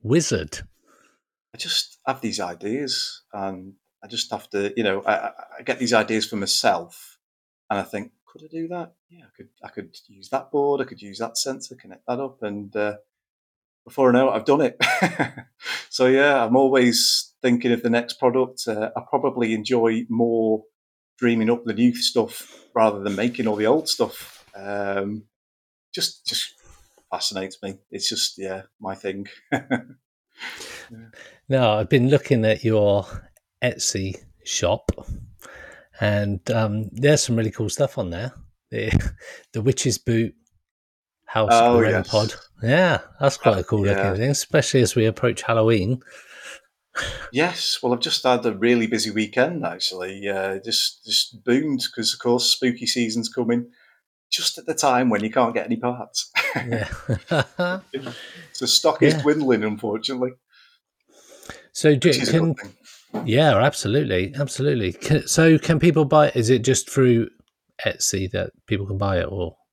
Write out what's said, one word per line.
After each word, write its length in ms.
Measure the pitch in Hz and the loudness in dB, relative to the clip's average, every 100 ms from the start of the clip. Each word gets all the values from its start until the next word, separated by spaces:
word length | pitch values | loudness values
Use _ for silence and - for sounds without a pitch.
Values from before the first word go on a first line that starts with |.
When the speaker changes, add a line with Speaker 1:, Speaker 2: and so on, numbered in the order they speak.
Speaker 1:
wizard. 580 | 107 151 156 98 76 - - _ _ _ _ _ _ _ _ | 2 0 2 -4 -4 -12 -16 _ _ _ _ _ _ _ _
Speaker 2:
I 40 | - | -14
just 400 | - - - _ - | -6 -4 -6 _ -6
have 140 | 131 | -4
these 180 | 113 101 | -6 -6
ideas, 840 | 90 87 98 127 139 - - - _ | -8 -6 -6 -6 -4 -6 -8 -12 _
and 400 | 104 98 95 95 95 _ _ | -8 -8 -8 -16 _ _ _
I 40 | 107 | -12
just 240 | 110 - | -8 -8
have 180 | 104 - | -8 -6
to, 200 | 101 101 104 | -4 -4 -2
you 60 | |
know, 180 | 107 98 | -2 0
I, 120 | 104 104 - | -2 -2 -4
I, 40 | - - - | -12 -20 -14
I 20 | |
get 160 | - 123 | -8 -4
these 140 | 123 | 2
ideas 320 | 117 104 110 107 | 2 2 -2 -4
for 80 | 107 | -6
myself, 800 | 98 - 117 90 87 - - _ _ _ _ _ _ | -4 0 0 0 -4 -18 -20 _ _ _ _ _ _
and 100 | 101 | -6
I 40 | |
think, 280 | 92 104 113 _ _ | -4 -8 -10 _ _
"Could 160 | - | -20
I 40 | 156 | -16
do 200 | 165 165 | -10 -10
that? 240 | 175 170 _ _ | -10 -12 _ _
Yeah, 160 | 175 123 | _ _
I 40 | _ | _
could, 140 | - _ | -20 _
I 40 | - | -18
could 280 | - 92 - _ | -16 -16 -20 _
use 220 | 98 98 | -20 -8
that 220 | 131 - | -8 -4
board, 280 | 147 143 139 | -2 0 0
I 60 | 127 | -4
could 160 | - | -10
use 160 | 101 98 | -18 -10
that 180 | 117 - | -8 -6
sensor, 380 | 135 131 - 127 | -6 -8 -12 -20
connect 300 | 98 92 - | -20 -18 -8
that 120 | 123 | -8
up," 220 | 135 131 | -8 -10
and, 300 | 107 104 101 107 | -10 -10 -8 -4
uh, 220 | 104 104 _ _ _ _ _ _ _ _ - | -4 -6 _ _ _ _ _ _ _ _ -14
before 240 | - 127 | 2 4
I 40 | |
know 160 | 123 135 | 4 4
it, 60 | 110 | 0
I've 100 | 110 | 2
done 160 | 139 | 2
it. 160 | 131 - 120 762 | 2 0 -2 0
<laughs> 440 | - - 156 - - _ - - - | -2 -2 -6 -6 -20 _ -12 -12 -10
So, 160 | - 127 | 2 4
yeah, 400 | 131 143 139 117 | 6 4 4 4
I'm 100 | 127 | 4
always 800 | 135 131 123 113 - - - _ | 6 6 4 4 0 0 -4 _
thinking 300 | 127 120 123 | 0 2 2
of 80 | 117 | 0
the 60 | 120 | 2
next 300 | 120 120 - | 0 -2 0
product. 480 | 127 123 127 - - | 2 2 0 -4 -6
Uh, 240 | 107 110 117 | -4 -4 -8
I 60 | - | -4
probably 440 | 139 135 127 117 | -2 -2 -2 -2
enjoy 520 | 110 110 127 113 110 117 | -2 0 0 2 0 -2
more 560 | 113 117 117 110 110 - _ _ _ _ _ | 0 0 2 0 0 -4 _ _ _ _ _
dreaming 320 | 123 113 110 | 0 2 2
up 160 | 120 117 | 0 -2
the 80 | |
new 200 | 104 123 117 | 2 2 2
stuff 600 | - 123 104 - - - _ 117 | -2 0 -2 -6 -18 -20 _ 2
rather 240 | 110 104 | 2 2
than 140 | 98 98 | -6 -2
making 320 | 120 120 110 | -2 -2 -4
all 80 | 104 | 0
the 80 | 107 | 2
old 240 | 151 160 | 2 0
stuff. 560 | - 117 - - - _ 98 | -2 -2 -4 -20 -20 _ -16
Um, 680 | 101 101 101 98 98 107 - _ _ _ _ _ _ | -10 -6 -4 -4 -4 -8 -14 _ _ _ _ _ _
just, 320 | - - - - | -6 -6 -6 -8
just 260 | - - _ _ - _ _ _ | -8 -8 _ _ -20 _ _ _
fascinates 480 | 90 - 101 95 - | -6 -6 -6 -10 -10
me. 160 | 98 95 _ | -12 -12 _
It's 180 | - - | -6 -6
just, 300 | 107 - - | -4 -6 -6
yeah, 240 | 95 95 95 _ | -10 -10 -14 _
my 140 | 98 | -12
thing. 340 | 95 101 98 101 - _ | -8 -8 -8 -12 -18 _
<laughs> 60 | 139 - 127 - - _ _ _ _ - - - - - | -8 -4 -6 -6 -20 _ _ _ _ -16 -14 -16 -16 -18
Yeah. 60 | 113 113 - - _ _ | -20 -20 -20 -20 _ _
Speaker 1:
Now, 240 | 131 120 107 | 2 4 2
I've 120 | 107 | 4
been 200 | 139 127 | 4 6
looking 360 | 143 - 127 110 | 2 2 2 2
at 180 | 107 | 2
your 420 | 113 110 104 101 101 - - _ _ _ | 2 4 4 2 0 -14 -18 _ _ _
Etsy 520 | 123 - - 101 95 92 - _ - | -4 -2 -4 -4 -6 -8 -16 _ -8
shop, 460 | - 87 104 - - - - - - - - - - _ - | -2 0 0 -2 -6 -8 -12 -12 -20 -20 -20 -20 -20 _ -2
and, 400 | 104 104 101 98 - | 0 0 -2 -4 -2
um, 380 | 113 110 104 107 | 0 0 -2 -6
there's 300 | - 143 147 | 0 2 4
some 120 | - 113 | 2 0
really 160 | 110 | -2
cool 180 | - 107 | -2 -6
stuff 280 | - 139 - | -2 -2 -2
on 120 | 92 | -6
there. 240 | 85 123 - - _ _ | -6 -8 -12 -20 _ _
The, 420 | - 107 - - - - | -6 0 0 -2 -8 -20
<laughs> 220 | - _ | -20 _
the 80 | 113 | -2
Witch's 360 | 110 127 131 110 | -2 0 -2 -2
Boot 360 | - 113 117 - _ _ _ _ _ _ _ _ - | -2 0 -2 -6 _ _ _ _ _ _ _ _ -6
House 260 | 110 107 | 0 4
Speaker 2:
Oh, 280 | 117 117 120 | 6 6 6
Speaker 1:
Ren 120 | 110 | 4
Speaker 2:
yes. 180 | 92 87 | 0 0
Speaker 1:
Pod. 240 | 110 110 - - _ | 0 0 -6 -18 _
Yeah, 360 | 110 151 180 131 - - | 2 4 4 2 -2 0
that's 180 | 139 - | 0 2
quite 200 | - 92 | 2 2
Speaker 2:
Uh, 20 | |
Speaker 1:
a 40 | |
cool 180 | - 110 | 0 0
looking 220 | 98 98 | 2 0
Speaker 2:
yeah. 120 | 98 95 | 0 0
Speaker 1:
thing, 140 | 127 | 0
especially 500 | 143 - 160 - 135 | -2 0 0 2 2
as 140 | 120 - | 4 4
we 100 | 110 | 2
approach 360 | 107 123 113 | 2 -2 -2
Halloween. 580 | - 113 110 113 95 127 - - - - - - _ _ _ - - - - | -2 2 4 2 2 -4 -6 -20 -20 -20 -20 -20 _ _ _ -8 -8 -10 -6
Speaker 2:
Yes, 480 | 123 170 - - - | -2 -2 -2 -4 -2
well, 100 | 123 | -2
I've 60 | 123 | -2
just 240 | 156 - | -2 0
had 220 | 131 123 117 | 2 2 0
a 80 | 98 | 0
really 300 | 117 120 113 | 2 4 2
busy 240 | 113 110 | -2 -2
weekend, 520 | 104 104 - 139 170 113 | -2 -2 0 0 0 -6
actually. 600 | 90 - 92 92 98 101 | -6 -8 -6 -10 -8 -6
Uh, 300 | 98 95 95 | -4 -4 -6
just, 460 | 110 110 - - - | -4 -4 -4 -8 -4
just 380 | 101 - 113 | -4 -4 -6
boomed, 400 | - 123 156 131 - - | 0 0 2 -4 -6 -6
'cause, 180 | 107 | -6
of 60 | - | -4
course, 260 | 123 120 - | 0 0 0
spooky 400 | - 131 120 117 | 0 -2 -2 -4
season's 420 | 127 117 113 113 | -2 -2 -2 -6
coming 400 | - 117 120 120 _ _ _ _ _ _ | -4 -2 -2 -4 _ _ _ _ _ _
just 260 | - 170 - | -4 -4 -6
at 80 | - | -8
the 80 | |
time 360 | 156 143 123 127 | 0 2 4 2
when 140 | 104 | 0
you 60 | 107 | 0
can't 240 | 131 120 | 2 2
get 120 | 117 - | 0 -4
any 120 | 117 | -2
parts. 540 | 123 123 - - - - | -2 -4 -8 -10 -6 -4
<laughs> 60 | - - 127 | -4 -4 -4
Speaker 1:
Yeah. 240 | 117 101 - - 110 - | -4 -6 -8 -4 -4 -2
<laughs> 520 | 156 - - 180 185 - 135 131 123 - - - | -2 -2 -4 -4 -4 -8 -12 -10 -14 -18 -20 -18
Speaker 2:
So 120 | - 123 | -8 0
stock 360 | - 160 151 | 2 2 4
is 100 | 147 | 4
Speaker 1:
Yeah. 80 | 156 | 4
Speaker 2:
dwindling, 420 | 147 151 135 113 | 2 2 2 2
unfortunately. 680 | 107 104 113 107 - 131 127 127 _ _ _ _ _ _ _ _ _ - - - _ | 2 -4 -4 -4 -6 -4 -6 -8 _ _ _ _ _ _ _ _ _ -20 -20 -20 _
Speaker 1:
So 240 | - 156 143 | 2 4 6
do, 140 | 170 | 4
Speaker 2:
Which 120 | 127 | 2
is 80 | - | 2
a 100 | 165 | 2
good 0 | |
Speaker 1:
can, 320 | 165 139 - - - - _ | 2 -2 -8 -20 -20 -20 _
Speaker 2:
thing. 140 | 214 160 | -8 0
Speaker 1:
yeah, 280 | 117 156 104 | 4 6 6
absolutely, 760 | 131 - 104 127 135 92 92 131 | 4 0 0 0 2 0 -2 -4
absolutely. 540 | 143 - 139 135 95 | -6 -2 -2 0 -2
Can, 320 | - - 151 - | -4 0 0 2
so 300 | - 165 160 | 4 6 6
can 220 | - 160 | 4 4
people 240 | 170 156 | 4 4
buy, 280 | 143 156 147 | 4 6 6
is 180 | 127 113 | 4 4
it 140 | 127 | 4
just 260 | 120 127 - | 4 0 0
through 400 | - 127 117 110 _ _ _ _ - 104 | 2 4 4 2 _ _ _ _ -6 -4
Etsy 440 | - - 95 95 | -2 -4 -2 -4
that 200 | 98 92 _ - | -4 -6 _ -4
people 200 | 107 98 | -4 -2
can 120 | 98 | -2
buy 220 | 98 92 | 0 0
it, 80 | - | -2
or? 240 | 98 87 - _ | -4 -6 -8 _